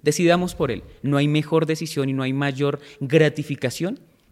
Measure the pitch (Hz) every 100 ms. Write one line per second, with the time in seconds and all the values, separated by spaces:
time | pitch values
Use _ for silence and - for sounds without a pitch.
0 | 151 151 170 175 180 - 139 104 - -
1 | 139 143 143 151 151 160 156 156 160 151
2 | 135 135 131 135 143 135 143 143 - -
3 | 139 156 151 151 - 143 127 - 175 262
4 | - _ _